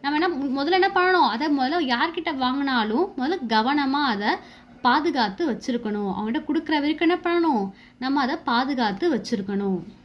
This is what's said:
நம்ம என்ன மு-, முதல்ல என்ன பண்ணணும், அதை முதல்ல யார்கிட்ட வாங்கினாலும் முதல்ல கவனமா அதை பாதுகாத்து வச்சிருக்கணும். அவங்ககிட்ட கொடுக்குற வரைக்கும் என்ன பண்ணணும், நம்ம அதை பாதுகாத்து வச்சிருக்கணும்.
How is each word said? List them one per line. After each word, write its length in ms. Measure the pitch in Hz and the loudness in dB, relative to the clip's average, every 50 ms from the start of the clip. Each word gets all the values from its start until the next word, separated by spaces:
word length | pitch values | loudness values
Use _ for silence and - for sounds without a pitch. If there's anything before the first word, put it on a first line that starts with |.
நம்ம 260 | - 285 294 302 339 | -2 0 0 2 0
என்ன 0 | |
மு-, 360 | 381 330 262 269 285 247 277 277 | 0 0 -2 -2 -2 -2 -2 0
முதல்ல 80 | 311 | 2
என்ன 160 | 370 370 381 | 4 4 4
பண்ணணும், 420 | 392 392 381 359 370 370 359 302 233 | 4 2 2 2 4 4 4 4 2
அதை 180 | 208 233 294 320 294 | 2 0 0 0 2
முதல்ல 360 | 277 254 254 320 359 320 254 240 | 2 2 0 0 0 0 0 0
யார்கிட்ட 400 | 240 302 339 330 359 320 349 302 | 0 0 -2 -2 -4 -6 -4 -4
வாங்கினாலும் 760 | 262 254 247 262 277 285 277 262 240 214 214 214 262 359 - - | -2 -2 0 0 -2 -2 0 0 0 0 2 2 0 0 -2 -2
முதல்ல 200 | - 254 285 370 370 277 | -4 -2 -2 -2 -2 -2
கவனமா 560 | 220 226 214 220 247 285 302 277 262 269 285 294 | 0 2 2 2 2 2 2 0 0 0 0 0
அதை 240 | 262 214 196 208 233 339 370 - - - - - - - - | 0 0 0 0 -2 -2 -2 -4 -16 -20 -20 -20 -20 -20 -2
பாதுகாத்து 720 | - 247 247 302 302 339 277 277 226 202 196 - 349 302 | 2 2 2 4 2 0 0 0 0 -2 -2 -2 -2 -2
வச்சிருக்கணும். 640 | 220 220 - - 247 233 233 214 208 208 202 196 190 196 | -2 -4 -4 -4 -4 -2 -2 -4 -4 -2 -2 -4 -4 -4
அவங்ககிட்ட 240 | 208 220 233 302 311 | -4 -4 -4 -4 -4
கொடுக்குற 220 | - 302 330 311 - | -2 -2 -2 0 0
வரைக்கும் 400 | 320 294 277 294 320 311 349 320 | -2 0 0 0 0 2 2 2
என்ன 60 | 359 | 2
பண்ணணும், 540 | 349 - 339 339 349 330 320 277 214 196 196 - - - - _ _ | 2 0 0 2 2 2 2 2 0 0 -4 -8 -14 -20 -20 _ _
நம்ம 220 | 247 262 277 294 | -4 -2 0 0
அதை 140 | 262 240 302 330 - | 2 0 -2 -4 -2
பாதுகாத்து 720 | - 240 233 269 262 294 247 240 208 190 196 349 359 294 | 0 0 0 0 0 0 0 0 0 0 0 0 0 0
வச்சிருக்கணும். 640 | 214 196 - 247 196 190 196 202 196 202 196 190 175 160 - - - | 0 -2 -2 -4 -4 -2 -2 -2 -2 0 0 0 -2 -4 -10 -18 -20